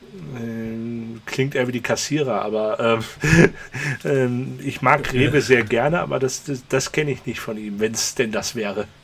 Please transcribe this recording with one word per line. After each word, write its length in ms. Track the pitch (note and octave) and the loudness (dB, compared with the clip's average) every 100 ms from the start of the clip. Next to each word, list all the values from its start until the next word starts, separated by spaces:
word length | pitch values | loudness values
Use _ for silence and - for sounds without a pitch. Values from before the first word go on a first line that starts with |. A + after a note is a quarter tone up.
| - G3 D3+ B2+ | -20 -16 -12 -10
Ähm, 840 | A#2 A2+ A2+ A2+ A#2 A#2 A2+ A2+ - | -8 -6 -6 -6 -6 -8 -8 -12 -8
klingt 300 | - C3+ C#3 | -4 -2 0
eher 120 | B2 | -2
wie 40 | |
die 100 | A#2+ | -2
Kassierer, 600 | - A2 - D3 C3+ G#2 | -2 -2 0 -2 0 -2
aber, 580 | G#2+ G#2+ G#2+ G#2+ A#2+ A2+ A2+ - | -2 0 0 2 2 2 0 -4
ähm, 260 | D3+ E3 D#3+ - - C3 C#3+ C3+ | 4 8 8 4 -10 -8 -6 -4
<laughs> 20 | D3+ | 0
ähm, 540 | C#3 B2+ B2 C3 C3 | 2 2 0 -4 -8
ich 180 | C#3+ - | -8 0
mag 320 | B2+ D3 - | 4 4 4
Rewe 280 | B2+ D3 D3 | 2 4 4
sehr 220 | C3 B2+ | 6 4
gerne, 360 | A2 A#2 C#3 F3 | 4 2 2 2
aber 180 | D#3+ C3+ | 0 0
das, 240 | C3 - | -2 -2
das, 200 | - C3 - | -6 -8 -2
das 240 | C3 - | -2 0
kenne 200 | - D3+ | -2 -2
ich 140 | B2+ - | -2 -6
nicht 140 | A2+ | -8
von 180 | - G#2+ | -6 -8
ihm, 220 | G#2+ G2+ | -6 -2
wenn's 360 | A2 A2+ - - | -2 0 -2 0
denn 160 | A#2 | 0
das 240 | G#2 G2 A#2 | -2 -4 -4
wäre. 300 | G#2 G2+ G#2 - | -4 -4 -6 -10